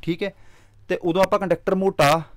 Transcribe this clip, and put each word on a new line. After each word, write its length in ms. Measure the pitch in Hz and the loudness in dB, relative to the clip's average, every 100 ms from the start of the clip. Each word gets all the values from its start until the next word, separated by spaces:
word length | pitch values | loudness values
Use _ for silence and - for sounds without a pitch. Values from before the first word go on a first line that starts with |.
ਠੀਕ 220 | - 170 | -6 -6
ਹੈ, 100 | 202 - - - _ _ - | -6 -10 -20 -20 _ _ -8
ਤੇ 60 | 180 | -6
ਉਦੋਂ 280 | 180 170 | -2 0
ਆਪਾਂ 160 | 190 208 | 2 0
ਕੰਡਕਟਰ 360 | 190 170 - 190 | 0 -2 0 0
ਮੋਟਾ 460 | 190 196 143 160 160 | 0 2 2 2 -2